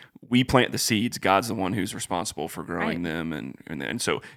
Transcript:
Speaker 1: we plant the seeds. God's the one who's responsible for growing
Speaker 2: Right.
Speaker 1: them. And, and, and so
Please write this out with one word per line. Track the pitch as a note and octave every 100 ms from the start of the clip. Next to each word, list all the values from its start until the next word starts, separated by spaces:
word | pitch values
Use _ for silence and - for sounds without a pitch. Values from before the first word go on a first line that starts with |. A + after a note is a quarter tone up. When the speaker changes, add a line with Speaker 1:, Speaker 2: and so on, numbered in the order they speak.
| - - A2+
Speaker 1:
we | A#2+ A#2+
plant | C3 A#2+
the | G#2
seeds. | - G#2+ A#2 -
God's | F#2+ G2 F2+
the | F#2
one | F#2
who's | G#2+ F2+ -
responsible | - F2+ F2+ - D2+
for | -
growing | D#2 E2+ E2 E2
Speaker 2:
Right. | F2
Speaker 1:
them. | D#2+ E2
And, | D2+ B1+ - -
and, | D#2+
and | C2 A2+
so | - D2+ -